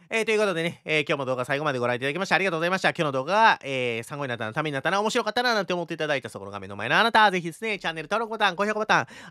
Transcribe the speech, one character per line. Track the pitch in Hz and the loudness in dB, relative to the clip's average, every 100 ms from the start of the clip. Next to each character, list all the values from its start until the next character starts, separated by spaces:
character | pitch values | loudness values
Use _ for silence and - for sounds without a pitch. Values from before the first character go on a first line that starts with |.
| - | -6
え | 226 | -2
ー、 | 220 | 2
と | |
い | 214 | 2
う | |
こ | 208 | 2
と | |
で | 165 | 0
ね、 | 165 - - | -2 -4 -2
え | 156 | 0
ー、 | |
今 | 147 151 | 2 0
日 | |
も | 127 | 0
動 | 127 | -2
画 | |
最 | 123 143 | 0 0
後 | 151 | 0
ま | |
で | 131 | 0
ご | 120 | 0
覧 | |
い | 123 | 0
た | 135 | -2
だ | |
き | 156 | -2
ま | 190 | 2
し | |
て | 165 | 2
あ | |
り | 190 | 2
が | |
と | 165 | 0
う | |
ご | |
ざ | 170 | 0
い | |
ま | 185 | 0
し | |
た。 | 170 | 0
今 | 147 | 0
日 | |
の | 156 | 0
動 | 135 135 | 0 0
画 | |
が、 | 202 220 165 | 6 6 4
え | 139 135 123 113 | 0 -2 -2 -4
ー、 | |
参 | 117 143 | -6 -8
考 | |
に | 143 | -6
な | 117 | -4
っ | |
た | 110 | -4
な、 | |
た | 123 | -4
め | 156 | -2
に | |
な | 139 | -2
っ | |
た | 160 | 0
な、 | 196 | 0
面 | 214 | 2
白 | 240 208 | 0 0
か | |
っ | |
た | 220 | 0
な、 | 247 | 0
な | 220 | 0
ん | 175 | 0
て | |
思 | 180 | -2
っ | 165 | -4
て | 165 | -4
い | |
た | 156 | -2
だ | 143 | -2
い | |
た | 113 | -4
そ | 104 | -12
こ | 98 | -10
の | |
画 | 101 | -10
面 | 98 | -10
の | 101 | -6
前 | 110 | 0
の | 165 | 2
あ | |
な | 220 | 4
た、 | 226 214 | 6 4
ぜ | 185 | 4
ひ | 165 | -4
で | |
す | 156 | -8
ね、 | 220 196 | -6 -6
チ | 180 | -6
ャ | |
ン | 160 | -6
ネ | |
ル | 156 | -4
登 | 208 | -4
録 | 226 | -4
ボ | 220 | 0
タ | 208 | 0
ン、 | 175 | 0
高 | 208 | -2
評 | |
価 | 214 | -2
ボ | 214 | 2
タ | 170 | 2
ン、 | 120 - - | 2 -8 -4